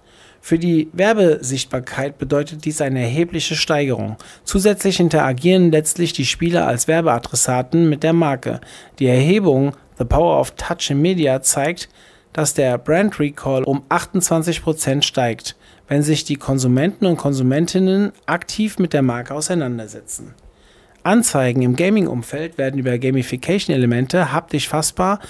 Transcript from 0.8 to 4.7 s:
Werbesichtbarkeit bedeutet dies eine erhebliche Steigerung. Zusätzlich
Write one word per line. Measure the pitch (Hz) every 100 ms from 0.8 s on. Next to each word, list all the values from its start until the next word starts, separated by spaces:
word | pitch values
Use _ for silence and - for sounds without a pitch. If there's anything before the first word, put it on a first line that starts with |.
| 156
Werbesichtbarkeit | 175 202 220 180 151 127 135 - 131 123 - 139 -
bedeutet | 151 143 151 156 156
dies | 147
eine | 139 131
erhebliche | 117 139 170 175 - 156
Steigerung. | - 147 139 110 107 110 - -
Zusätzlich | - 196 202